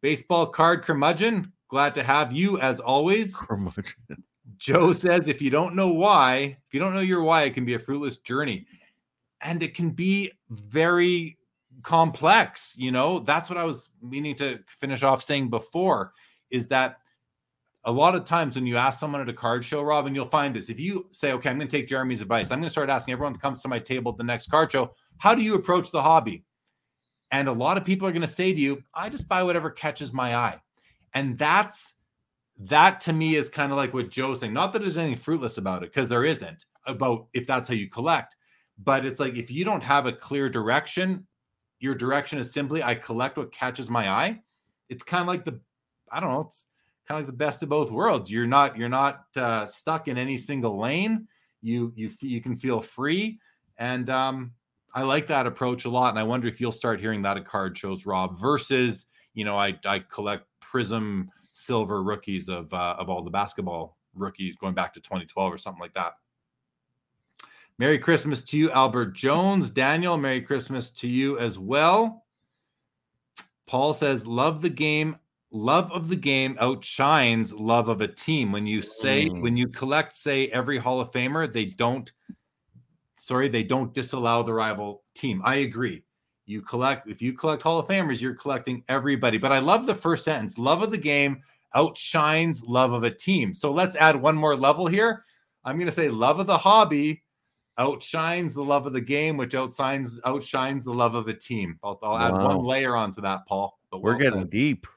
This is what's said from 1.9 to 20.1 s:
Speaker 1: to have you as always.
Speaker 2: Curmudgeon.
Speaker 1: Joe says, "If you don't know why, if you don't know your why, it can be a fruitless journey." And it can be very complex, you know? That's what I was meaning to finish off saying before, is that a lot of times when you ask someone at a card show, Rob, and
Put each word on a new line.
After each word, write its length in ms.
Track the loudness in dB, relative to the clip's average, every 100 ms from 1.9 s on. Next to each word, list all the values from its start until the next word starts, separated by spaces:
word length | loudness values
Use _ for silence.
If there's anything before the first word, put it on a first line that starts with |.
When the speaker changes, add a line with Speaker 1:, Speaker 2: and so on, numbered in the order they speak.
| 2
Speaker 1:
to 80 |
have 300 | 2 2 2
you 260 | 0 0 2
as 200 | 0 0
always. 540 | 2 2 4 2 0 -6
Speaker 2:
Curmudgeon. 880 | -6 -4 -4 -6 -12 -14 -18 -18 -20 _ -20 -12
Speaker 1:
Joe 340 | 2 6 6
says, 380 | 4 4 4 2
"If 120 | 0
you 80 | 2
don't 260 | 2 0 2
know 180 | 2
why, 640 | 4 6 8 6 4 -2 -8 _
if 60 |
you 80 | -2
don't 120 | -2
know 60 | 0
your 240 | 0 2
why, 200 | 4 4
it 100 | 4
can 100 | 0
be 120 | -2 -4
a 40 |
fruitless 380 | -4 -4 -4 -8
journey." 500 | -6 -4 -2 -4 -10 -20 _ _ _ _ _ _
And 240 | -6 -4
it 120 | -4 -2
can 160 | -4
be 400 | 0 0 0 -2 _ _
very 880 | -16 -4 2 4 6 4 2 -2 -12 _ _ _ -18
complex, 920 | 2 6 6 4 6 6 6 -4 -12 -6
you 140 | -2
know? 280 | 2 2 0
That's 300 | 0 0 0
what 80 | -4
I 60 |
was 260 | -4 -6 -12 _
meaning 340 | -12 -6 -6 -4
to 240 | -4 -6 -12
finish 360 | -10 -6 2
off 200 | 4 4
saying 260 | 2 0 0
before, 640 | -2 -4 0 2 2 0 _ _ _ _
is 180 | -4 0
that 320 | 0 0 -4 _ _ _ _ _ _ _ _
a 80 | -2
lot 240 | 4 4 4
of 80 |
times 320 | 0 0 0 -2
when 100 | -2
you 120 | 2
ask 220 | 0 0
someone 220 | -6 -6
at 60 | -8
a 60 |
card 320 | -4 -2 -2 -2
show, 160 | -4
Rob, 240 | 0 0
and 100 | 0